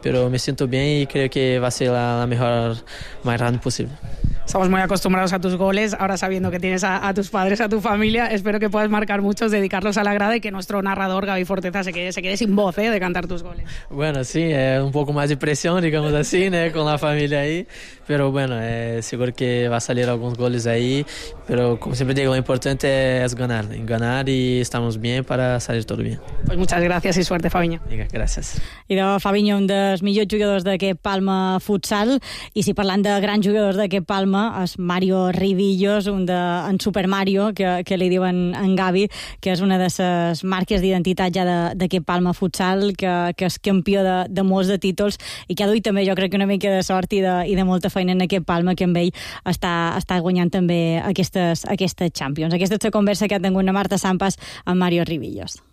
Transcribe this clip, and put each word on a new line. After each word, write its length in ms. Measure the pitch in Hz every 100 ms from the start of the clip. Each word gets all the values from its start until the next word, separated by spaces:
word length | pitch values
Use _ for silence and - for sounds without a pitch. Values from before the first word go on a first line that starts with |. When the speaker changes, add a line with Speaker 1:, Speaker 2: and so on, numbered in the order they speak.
Speaker 1:
pero 260 | 135 127 123
me 80 | 127
siento 300 | - 139 139
bien 340 | 131 143 147
y 60 | 139
creo 240 | 147 135
que 260 | 139 131 127
va 120 | 123
a 20 |
ser 180 | 123 131
la, 300 | 123 120 120
la 80 | 120
mejor 500 | 120 123 120 117 113 - - - -
más 180 | 123 117
rápido 180 | 120 120
posible. 340 | 131 - - 139 - - - -
Speaker 2:
Estamos 260 | - 196 190
muy 120 | 190
acostumbrados 500 | 185 190 196 185 185
a 80 | 185
tus 160 | 180 180
goles, 400 | 190 196 214 208
ahora 200 | 196 185
sabiendo 340 | 185 190 185
que 80 | 175
tienes 240 | 185 185
a, 240 | 196 185 202
a 60 |
tus 160 | 196 196
padres, 320 | 208 190 202
a 80 | 220
tu 100 | 220
familia, 460 | 226 208 214 220 233
espero 320 | 220 196 208
que 100 | 214
puedas 200 | 208 214
marcar 320 | 208 208 202
muchos, 280 | 202 202 226
dedicarlos 480 | 208 196 190 196 202
a 60 |
la 100 | 202
grada 220 | 202 202 233
y 60 |
que 100 | 208
nuestro 300 | 190 185 202
narrador, 440 | 196 196 190 185 196
Gaby 200 | 190 180
Forteza, 400 | 190 180 190 185
se 80 |
quede, 180 | 170 180
se 100 | 185
quede 140 | 180 202
sin 180 | 226
voz, 240 | 196 202 175
¿eh? 100 | 220
De 100 | 220
cantar 280 | 180 175 170
tus 160 | 180
goles. 220 | 180 175 - - -
Speaker 1:
Bueno, 360 | 143 151 143 127
sí, 160 | 156
es 400 | 165 147 131 131
un 100 | 139
poco 220 | 139 143
más 160 | 147 143
de 80 | 147
presión, 440 | 151 147 175 180
digamos 320 | 170 151 151
así, 360 | 147 151 180 190
¿no? 80 | 175 170
Con 120 | 165 151
la 120 | 147
familia 440 | 156 147 147 147
ahí, 240 | 143 165 - - - - -
pero 180 | 147 139
bueno, 280 | 135 135 120
eh, 400 | 113 117 117 117
seguro 300 | 110 120 123
que 360 | 117 127 123 120
va 80 | 117
a 20 |
salir 300 | - 123 123
algunos 280 | 120 120 117
goles 300 | 123 123 113
ahí, 380 | 117 120 139 147 - - - -
pero 320 | 120 120 117
como 160 | - 127
siempre 180 | 131
digo, 200 | 135 135
lo 40 | 131
importante 840 | 123 127 143 135 143 135 131 127
es 120 | 127 120
ganar, 300 | 123 117 107 110 110
ganar 420 | 113 117 127 135
y 320 | 131 127 123
estamos 400 | 120 120 120 110
bien 240 | 117 127
para 380 | 131 127 127 123
salir 240 | - 117 107
todo 180 | 110
bien. 160 | 113 117 - - -
Speaker 2:
Pues 120 | 180
muchas 260 | 185 175
gracias 320 | 175 180 196 180
y 80 |
suerte, 260 | 175 180 170
Fabiño. 300 | 180 170 165 -
Speaker 1:
Vinga, 200 | 107 104
gràcies. 480 | - 151 - 143 - - - -
Speaker 3:
I 60 | 190
de 60 | 196 196
Fabiño, 320 | 202 202 208 202
un 80 | 196
dels 380 | 196 196 190
millors 240 | 196 202 208
jugadors 380 | 214 208 196 180
d'aquest 320 | 190 196 180
Palma 640 | 208 196 190 190 185 185
futsal, 540 | - 202 - 208 220 269 - - -
i 140 | - 190
si 60 | 202
parlant 240 | 196 190
de 160 | 202 202
grans 240 | 208 208 196
jugadors 320 | 208 208 190
d'aquest 240 | 208 190
Palma, 560 | 165 196 196 196 220 -
és 160 | 180 -
Mario 560 | 180 180 190 190 185
Rivillos, 800 | 180 196 185 196 190 196 208 202
un 140 | 196 180
de, 80 | 180 175 175 160
en 140 | 190
Super 240 | - 202 190
Mario, 460 | 196 196 196 208 190
que, 300 | 190 180 180
que 80 | 190
li 160 | 185
diuen 400 | 180 185 180 175 180
en 160 | 196 190
Gavi, 320 | 190 180 202 - - -
que 160 | 196 185
és 80 |
una 160 | 196 190
de 80 | 180
ses 560 | - 185 175 170 165
marques 400 | 190 185 180 202
d'identitat 480 | 185 185 170 180 185
ja 160 | 180 180
de, 100 | 175 170 180
d'aquest 240 | 180 185
Palma 320 | 151 180 180 175
futsal, 540 | 185 - 185 190 202 190
que, 160 | 190 175 175 170
que 80 | 180
és 80 | -
campió 400 | - 196 180 196
de, 140 | 190 185 180
de 160 | 196
molts 240 | 190 190 185
de 140 | 196
títols 320 | 190 180 208 202 - - -
i 80 | 180
que 80 |
ha 80 | 202
duit 160 | 220 220
també, 160 | 196
jo 160 | 196 185
crec, 160 | 190 202
que 80 |
una 80 | 196
mica 240 | 196 202 190
de 80 |
sort 320 | 180 185 180 202
i 80 |
de, 160 | 190 180 175
i 80 | 190
de 80 |
molta 240 | 190 185 190
feina 140 | 196
en 220 | 185 185 180
aquest 180 | 190 160
Palma, 240 | 170 180
que 140 | 180 180
amb 100 | 175
ell 140 | 175 - - - -
està, 480 | 175 185 170 170
està 240 | 185 165 180
guanyant 300 | 170 185 175
també 480 | 190 180 170 165 165 -
aquestes, 640 | 190 185 196 175 165 -
aquestes 400 | 196 185 - 175 -
Champions. 380 | 139 147 156 175
Aquesta 220 | 185 208
és 40 |
la 80 | 220
conversa 380 | 208 202 208 208
que 80 | 202
ha 20 |
tingut 240 | 185 190
la 120 | 185 190
Marta 240 | 196 196
Sampas 380 | 196 185 196 - - - -
amb 160 | 180
Mario 240 | 180 170 165
Rivillos. 540 | 160 104 101 87 - _